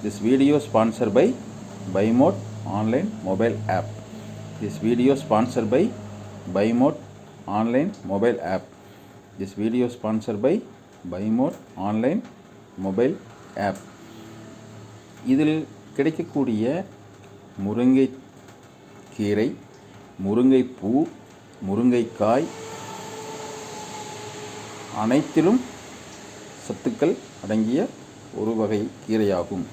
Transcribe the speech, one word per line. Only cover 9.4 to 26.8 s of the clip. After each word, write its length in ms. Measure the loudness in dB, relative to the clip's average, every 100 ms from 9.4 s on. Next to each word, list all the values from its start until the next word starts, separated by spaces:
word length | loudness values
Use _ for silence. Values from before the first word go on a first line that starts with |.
| -10 -4
video 260 | 0 2 0 -2
sponsor 400 | -2 -2 -2 0 2
by 80 | 2 -2 -20 -20 -16 -10
பைமோட் 460 | -6 0 2 0 -2 -16 -6
ஆன்லைன் 460 | -2 0 0 0 -6 -20 -20 -20 -20 -8
மொபைல் 380 | -4 2 2 0 -10 -20 -14 -4
ஆப். 240 | -4 -4 -12 -20 -20 -20 -18 -18 -18 -20 -20 -18 -20 -20 -20 -10 2
இதில் 320 | 4 4 2 -2 -12 -14 0
கிடைக்கக்கூடிய 680 | 0 0 -4 -2 0 2 0 -2 -6 -14 -20 -20 -20 -20 -20 -6 -4
முருங்கைக்கீரை, 1800 | 2 4 6 4 0 -20 -20 -20 -20 -20 -20 -20 -20 -20 -4 0 2 0 -2 -16 -20 -20 -20 -20 -8 0
முருங்கைப்பூ, 680 | 4 6 6 4 -4 0 0 0 -4 -20 -20 -20 -10 -4
முருங்கைக்காய் 800 | 2 4 4 0 0 2 2 0 -8 -12 -12 -12 -12 -12 -12 -12 -10 -10 -12 -12 -12 -12 -12 -12 -12 -12 -12 -12 -12 -14 -14 -10 -2
அனைத்திலும் 640 | 2 4 4 4 6 4 2 -12 -16 -16 -16 -18 -18 -18 -18 -18 -12
சத்துக்கள் 480 | -4